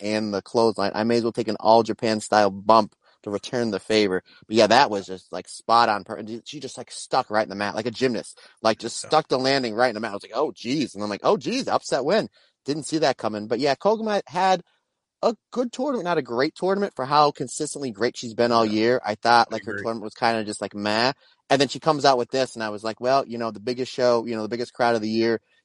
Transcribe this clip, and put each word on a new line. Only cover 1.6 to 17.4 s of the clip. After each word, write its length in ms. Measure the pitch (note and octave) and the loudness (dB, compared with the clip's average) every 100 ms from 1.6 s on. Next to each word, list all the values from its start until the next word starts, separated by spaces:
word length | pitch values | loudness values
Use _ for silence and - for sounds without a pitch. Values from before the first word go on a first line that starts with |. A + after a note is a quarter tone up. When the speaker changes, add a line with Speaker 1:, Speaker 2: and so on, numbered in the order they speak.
Speaker 1:
All 220 | G#2+ A2+ | 4 4
Japan 380 | A2 G#2+ A#2 G#2+ | 4 -2 -2 -2
style 300 | - G#2 G#2 | 2 4 4
bump 460 | G2 G#2 A2+ G#2 _ _ _ | 2 4 4 4 _ _ _
to 60 | - | -8
return 400 | G2+ - B2+ A#2 | -8 -4 -4 -2
the 80 | F#2+ | -2
favor." 440 | - A2 G2+ F2+ - - - | 0 2 2 0 -6 -16 -2
But 80 | A2 | 4
yeah, 100 | G#2+ | 6
that 240 | A2+ C3+ | 6 4
was 160 | G#2 F2+ | 2 -6
just, 240 | F#2 - | -12 -12
like, 160 | F#2 - | -12 -12
spot 400 | - - A2+ A#2 | -10 2 4 4
on. 140 | G#2 | 0
Per-, 140 | G2 G2+ | -6 -12
and 260 | G#2+ A2+ | -10 -12
she 140 | - D3+ | -14 -14
just, 180 | C3+ - | -14 -14
like, 140 | A#2+ | -16
stuck 400 | - - C#3 B2+ | -16 -4 -2 0
right 140 | G#2+ | -2
in 40 | A2 | -2
the 40 | |
mat, 220 | G2 G#2 F#2 | -2 -4 -4
like 100 | A2+ | -6
a 60 | |
gymnast, 480 | A2 B2+ A2 - - - _ | -2 -2 -2 -8 -16 -20 _
like, 160 | A2 A2 | 0 0
just 240 | A#2 - | -4 -10
Speaker 2:
Yeah. 60 | - | -2
Speaker 1:
stuck 180 | D#3 - | 0 2
the 100 | C3+ | 0
landing 360 | C3 C#3 B2 | 0 0 0
right 160 | G#2 B2+ | 0 0
in 40 | |
the 60 | G#2+ | 0
mat. 100 | A2 | -6
I 40 | |
was 100 | G2+ | -8
like, 80 | F#2+ | -8
"Oh, 160 | A2 D3 | -4 -4
geez." 440 | - A#2 D3 A#2 F#2+ | -4 -6 -4 -4 -6
And 80 | |
I'm 60 | G#2 | -6
like, 100 | G2+ | -2
"Oh, 140 | - G3 | 0 0
geez, 320 | C3 B3 F3+ | -2 -6 -2
upset 360 | A2 - D3+ | -2 -2 -4
win." 240 | C3+ G#3+ B2+ _ _ _ | 0 0 -2 _ _ _
Didn't 200 | - D3+ | -8 -6
see 140 | C#3 D#3 | -4 0
that 200 | D3+ B2+ | 0 0
coming. 280 | A2+ G#2+ G#2+ | -4 -6 -4
But 140 | A#2 | -2
yeah, 160 | C#3+ C3+ | 0 0
Koguma 460 | G3 G#3+ A3 G#3 - | 0 0 0 -4 -4
had 380 | D#3 F#3+ F#3 - _ _ _ _ _ | 0 2 0 -2 _ _ _ _ _
a 140 | - A3+ _ | -2 -2 _
good 200 | A3+ B3 | -6 -6
tournament, 320 | - C#4 B3+ F3 | -4 -4 -4 -2
not 120 | E3 | -2
a 40 | |
great 340 | B2 A#2 D3+ - | -2 0 0 0
tournament 380 | F3+ G3 G3+ - | -2 0 -2 -4
for 80 | |
how 260 | C3 D3 D3 | 0 4 4
consistently 640 | - | 2